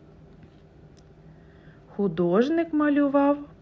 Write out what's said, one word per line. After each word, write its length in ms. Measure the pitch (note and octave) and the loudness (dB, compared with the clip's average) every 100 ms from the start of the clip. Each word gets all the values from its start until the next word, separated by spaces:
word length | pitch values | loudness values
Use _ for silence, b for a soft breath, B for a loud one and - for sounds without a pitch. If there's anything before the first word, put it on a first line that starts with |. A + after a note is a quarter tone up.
| - - - - - - - - - - - - b b b b b b b - | -20 -20 -20 -20 -20 -20 -20 -20 -20 -20 -20 -20 b b b b b b b -4
Художник 760 | G3+ D#3+ F3 F#3+ C4 E4 E4 | -4 -2 0 2 0 0 -2
малював 680 | D4+ D4 C#4+ C#4+ C#4 C#4 C#4+ C#4+ - | -2 0 0 2 2 2 0 -6 -12